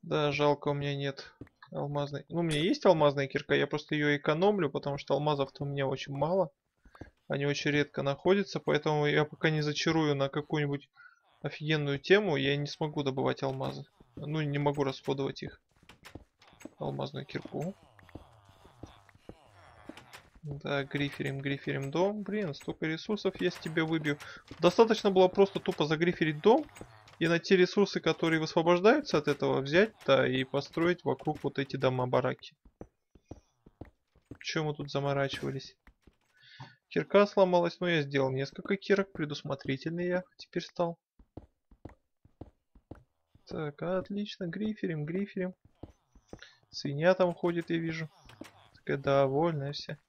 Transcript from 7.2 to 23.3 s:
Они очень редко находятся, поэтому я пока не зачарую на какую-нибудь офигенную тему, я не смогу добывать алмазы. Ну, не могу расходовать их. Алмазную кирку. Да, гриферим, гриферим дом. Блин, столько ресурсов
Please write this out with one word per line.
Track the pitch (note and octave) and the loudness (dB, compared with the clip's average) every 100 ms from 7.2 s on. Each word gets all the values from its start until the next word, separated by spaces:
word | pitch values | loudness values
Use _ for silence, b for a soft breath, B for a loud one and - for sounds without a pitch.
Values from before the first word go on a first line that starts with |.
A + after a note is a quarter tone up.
| _ | _
Они | C#3+ C#3+ | -2 0
очень | C#3+ D3+ | 0 0
редко | D3 D3 - | 0 0 -2
находятся, | C#3 C#3 F3 G3 G3 D#3 | -2 0 2 2 2 -4
поэтому | - D3 D#3 D3+ D3 | 0 0 2 2 2
я | D3 | 2
пока | D3+ - D#3+ | 0 0 0
не | D#3 | 2
зачарую | D3+ D3 - D#3+ D3+ | -2 -2 0 2 2
на | C#3+ C#3 | 2 0
какую-нибудь | D3 D3 D#3 D3 C#3+ - B B B _ _ | -2 -2 -2 -2 -4 -8 B B B _ _
офигенную | D3 - D3+ D#3 C#3+ C#3 | -10 -6 -2 0 0 -4
тему, | - G3 G3+ C#3+ | 4 4 6 0
я | C3+ C#3+ | 0 0
не | C#3+ | -4
смогу | - D#3 D3+ | -6 -6 -2
добывать | C3+ C3 C3 C3 | -4 -2 -2 -2
алмазы. | C3+ C3+ C3+ C#3 C#3+ _ - - | -4 -4 -6 -8 -14 _ -20 -14
Ну, | D3 D#3 | -6 -4
не | D3+ C#3+ | -2 0
могу | C#3+ C#3+ | 0 0
расходовать | C3+ C3+ - C3+ C#3 - | -2 -4 -4 -4 -4 -6
их. | - - _ _ _ - - - - _ - - - _ | -12 -14 _ _ _ -20 -20 -20 -20 _ -20 -20 -20 _
Алмазную | D3 C#3 C#3 C#3+ | -8 -6 -8 -8
кирку. | C#3 C#3+ - - D#3+ G3+ C3+ A#2+ - - - - - - - - - A2 G2+ _ - E3 C3+ G#2 G#2 A2 G#2 - - - - - | -10 -10 -10 -8 -8 -10 -20 -20 -20 -20 -20 -20 -20 -20 -20 -20 -20 -20 -20 _ -20 -20 -20 -20 -20 -20 -20 -20 -20 -20 -20 -20
Да, | D3+ C#3+ C#3 C#3+ | -14 -12 -4 -4
гриферим, | C3+ C#3+ C#3+ - C#3+ C#3 | -4 -4 -4 -4 -6 -6
гриферим | C#3 C#3 - C#3+ C3+ | -4 -4 -4 -4 -4
дом. | D#3 F#3+ G#3+ | -2 -2 -2
Блин, | G3 G#3 F#3+ | -6 -6 -6
столько | C#3 - - D#3+ | -8 -12 -6 -4
ресурсов | D#3+ - G#3+ G3 | -6 -4 -2 -2